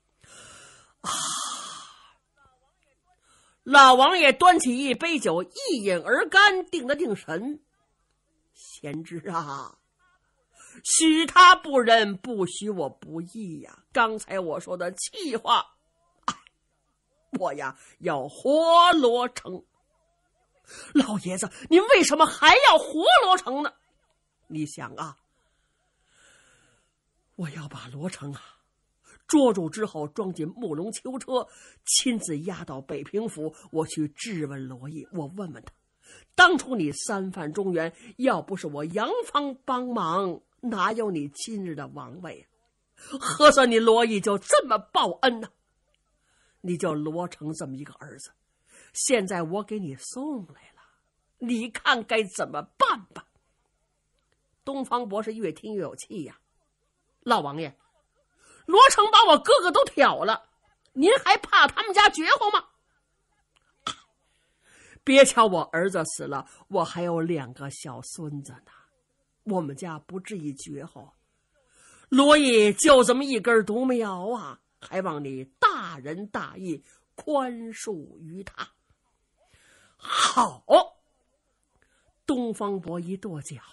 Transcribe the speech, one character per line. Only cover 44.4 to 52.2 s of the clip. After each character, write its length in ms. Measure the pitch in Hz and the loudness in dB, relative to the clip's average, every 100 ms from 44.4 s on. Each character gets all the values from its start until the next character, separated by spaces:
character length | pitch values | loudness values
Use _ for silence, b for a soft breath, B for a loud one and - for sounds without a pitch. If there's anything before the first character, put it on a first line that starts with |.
| - - | 2 0
么 140 | 285 214 | 2 -4
报 320 | - 370 294 254 | -2 -2 -2 0
恩 200 | 262 233 | -2 -2
呢？ 100 | 220 _ _ _ _ _ _ _ _ _ _ _ | -8 _ _ _ _ _ _ _ _ _ _ _
你 160 | 180 175 | -8 -4
就 160 | 180 | -4
罗 340 | 151 151 160 175 | -4 -6 -6 -8
成 240 | - 151 | -10 -12
这 140 | 156 151 | -10 -12
么 100 | 131 | -12
一 80 | |
个 80 | 147 | -16
儿 240 | - - 135 | -20 -20 -20
子， 120 | - _ _ _ b b b | -20 _ _ _ b b b
现 320 | - - 247 190 | -8 0 0 0
在 160 | 190 | -6
我 200 | 165 190 | -6 -8
给 160 | 208 214 | -8 -10
你 160 | 180 135 | -10 -12
送 500 | - - 294 269 170 | -14 -12 -10 -10 -14
来 260 | 143 _ | -20 _
了， 60 | _ _ _ _ _ _ _ | _ _ _ _ _ _ _
你 320 | 240 240 233 | -6 -6 -6
看 340 | - 269 262 | -6 -2 -2
该 220 | 220 226 | -2 -4